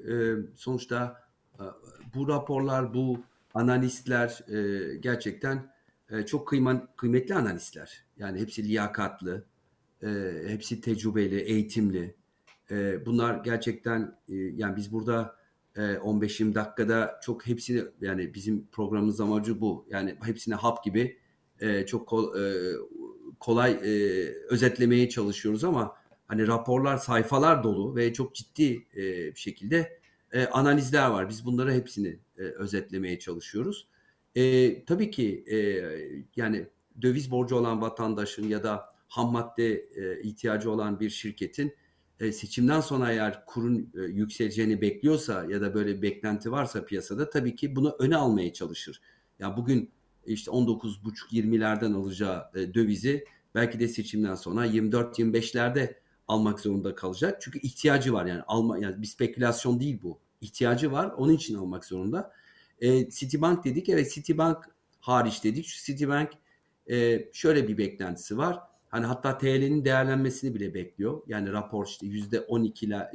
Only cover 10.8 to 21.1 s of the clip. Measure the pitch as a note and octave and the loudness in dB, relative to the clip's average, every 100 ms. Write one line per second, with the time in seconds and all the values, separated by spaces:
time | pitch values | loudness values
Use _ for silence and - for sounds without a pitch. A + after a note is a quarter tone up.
10.8 | - A2 G#2+ G#2+ G2 G2 F#2 A2 G#2+ A2+ | -2 0 0 2 2 0 0 0 2 2
11.8 | G#2 F#2 F2 - _ _ _ _ - G#2 | 2 0 -6 -12 _ _ _ _ -8 -4
12.8 | G2 F#2+ A#2 A#2 A#2 A2 A#2+ A#2 A#2 A2 | -2 -2 0 2 2 0 -2 -2 -2 -4
13.8 | A#2+ A2+ G#2+ - - F#2+ F#2 D#2 G#2 G2 | -2 -2 -2 -8 -10 -6 -4 -2 -2 -2
14.8 | G2+ A2+ A2 A#2 A2 - _ _ _ - | -4 -4 0 0 0 -8 _ _ _ -4
15.8 | G#2 G2 G#2 G#2+ G#2 - A2 G#2 G#2 - | -2 -2 0 2 0 0 0 2 -2 -2
16.8 | A2 A2+ A2 - - A#2 A#2 A#2 - A#2+ | 2 2 0 -4 -6 -6 -4 -4 0 -2
17.8 | F#2 - F#2+ F#2 F2 - G2+ G#2 - - | -2 -6 -4 -4 -4 -6 -2 -2 -4 -6
18.8 | G#2 G#2+ G#2+ G#2+ G#2 G#2+ G#2+ G2+ G#2+ - | -2 2 2 2 0 0 0 0 0 -2
19.8 | - G2 G2 - A2 A2+ - G#2 A#2 A#2 | -6 -6 -4 -6 -6 -4 -4 0 0 0
20.8 | G#2 G2+ B2 | 0 2 0